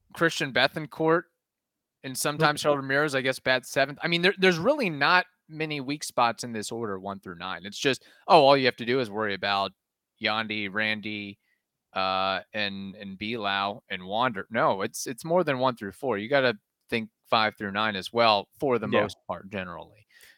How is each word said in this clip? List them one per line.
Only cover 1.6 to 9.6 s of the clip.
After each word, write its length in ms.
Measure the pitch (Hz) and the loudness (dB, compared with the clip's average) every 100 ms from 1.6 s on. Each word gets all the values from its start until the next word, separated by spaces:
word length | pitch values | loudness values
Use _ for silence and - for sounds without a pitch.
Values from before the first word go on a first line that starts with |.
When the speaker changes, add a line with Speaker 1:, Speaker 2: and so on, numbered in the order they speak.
| _ _ _ _ | _ _ _ _
Speaker 1:
and 140 | 139 131 | -10 -4
sometimes 420 | 151 151 156 147 | -4 2 2 2
Speaker 2:
Mm-hmm. 80 | 156 | 2
Speaker 1:
Harold 140 | 143 | 0
Ramirez, 320 | 135 139 151 135 | 0 0 2 0
I 60 | |
guess, 180 | 131 127 | 0 0
bats 300 | 131 127 - | 0 0 0
seventh. 300 | 143 139 147 | 0 0 0
I 60 | 160 | -2
mean, 140 | 170 | 2
there, 120 | 180 190 | 2 4
there's 200 | 190 165 | 2 4
really 320 | 196 302 208 | 2 2 0
not 360 | 147 147 180 180 _ - | 0 4 4 2 _ -14
many 320 | 156 156 147 | -8 -6 -6
weak 220 | 131 151 | -6 -6
spots 400 | - - 117 113 | -4 2 2 0
in 80 | 123 | -6
this 200 | 110 101 | -6 -6
order, 280 | 117 113 95 | -6 -6 -6
one 200 | 98 98 | -8 -10
through 160 | 98 85 | -12 -10
nine. 260 | 92 85 98 | -10 -10 -10
It's 120 | - | -2
just, 260 | 139 123 _ _ - | 0 0 _ _ 6
oh, 140 | 180 | 8
all 160 | 139 139 | 8 6
you 80 | 127 | 4
have 100 | - | 0
to 80 | 117 | 0
do 140 | 131 | 0
is 100 | 113 | 0
worry 240 | 104 107 98 | -4 -4 -2
about 360 | 101 98 | 0 0